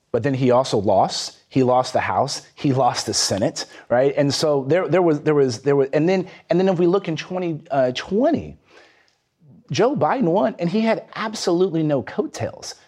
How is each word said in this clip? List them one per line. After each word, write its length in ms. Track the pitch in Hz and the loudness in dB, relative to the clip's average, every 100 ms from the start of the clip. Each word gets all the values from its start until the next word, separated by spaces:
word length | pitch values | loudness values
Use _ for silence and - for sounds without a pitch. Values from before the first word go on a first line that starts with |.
| _ | _
but 100 | 120 | -2
then 100 | 113 | -2
he 200 | 131 131 | 0 2
also 260 | 120 135 123 | 2 2 -2
lost. 600 | 101 95 139 - - - _ | 2 2 2 -2 -10 -14 _
He 160 | 135 | 0
lost 280 | 127 127 127 | 2 2 2
the 60 | 110 | -2
House. 480 | 101 95 131 - - | -2 0 -2 -4 -12
He 180 | - 147 | -4 -2
lost 340 | 131 123 110 - | 2 0 0 -4
the 60 | |
Senate, 540 | 101 - 98 123 - - - - | -2 -2 0 -2 -4 -14 -16 -2
right? 260 | 120 139 143 | 2 2 2
And 160 | 143 | 0
so 300 | 127 160 143 131 | 0 0 0 2
there, 180 | 165 170 | 0 2
there 160 | 170 | 2
was, 200 | 180 147 | 2 2
there 120 | 156 | 2
was, 280 | 147 135 117 | 2 2 0
there 120 | 143 | 0
was, 140 | 143 135 | 2 2
and 160 | 151 160 | 2 2
then, 200 | 190 180 - _ | 0 -2 -12 _
and 100 | 170 | 2
then 80 | 190 | 2
if 100 | 175 | 2
we 80 | 175 | 2
look 220 | 170 170 | 2 -2
in 80 | 156 | -8
twenty 440 | - 180 180 156 - 139 127 | -6 -6 -6 -8 -4 0 0
twenty, 640 | 127 - 196 285 285 76 73 _ - - _ _ _ _ _ _ - _ | -2 -4 0 0 0 -6 -16 _ -20 -20 _ _ _ _ _ _ -20 _
Joe 240 | 139 220 277 | 0 0 2
Biden 340 | 151 240 185 | 0 0 0
won, 240 | 180 233 - | 2 0 -2
and 100 | 170 | -2
he 120 | 202 | 0
had 260 | 226 208 - - | 0 -2 -4 -8
absolutely 640 | 214 214 - 175 190 160 | -8 -4 -2 0 0 0
no 220 | 156 143 | 0 -2
coattails, 720 | 107 - 208 - 110 - - - | -4 -6 -6 -6 -10 -10 -18 -18